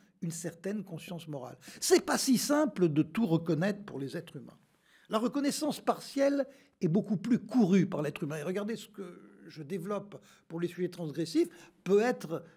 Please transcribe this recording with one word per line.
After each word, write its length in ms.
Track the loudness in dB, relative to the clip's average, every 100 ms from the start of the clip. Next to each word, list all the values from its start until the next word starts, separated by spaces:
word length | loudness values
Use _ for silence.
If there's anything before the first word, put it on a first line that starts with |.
| _ _
une 80 | -8
certaine 540 | -6 -10 -8 -8 -8
conscience 440 | -8 -12 -10 -12 -10
morale. 300 | -10 -10 -14 -20 -6
C'est 240 | 4 4
pas 120 | 6 0
si 220 | 4 2
simple 500 | 4 4 2 4 4
de 140 | 4
tout 240 | 2 0 2
reconnaître 580 | 2 2 0 0 -2
pour 140 | -8 -8
les 180 | -8 -8
êtres 200 | -12 -16
humains. 220 | -18 -20 _ _ _ _ -4
La 80 | 0
reconnaissance 640 | 0 0 0 0 -2 0
partielle 680 | -2 -2 -4 2 2 2 -2 -10 _ _
est 80 | 2
beaucoup 300 | 2 2 -2
plus 200 | 0 -2
courue 480 | 2 4 6 6 4
par 140 | 0
l'être 220 | -4 -4
humain. 160 | -6 -4
Et 40 |
regardez 340 | -4 -4 -4 -8
ce 120 | -10
que 340 | -16 -16 -16 -20 -20 -18
je 140 | -16
développe 580 | -8 -8 -4 -6 -6 -16 -20 _ _
pour 100 | -4
les 80 | -4
sujets 220 | -2 -4
transgressifs 600 | -4 -6 -4 0 0 0 -4 -20 _
peut 160 | 2 4
être 420 | 4 0 -4 -6 -8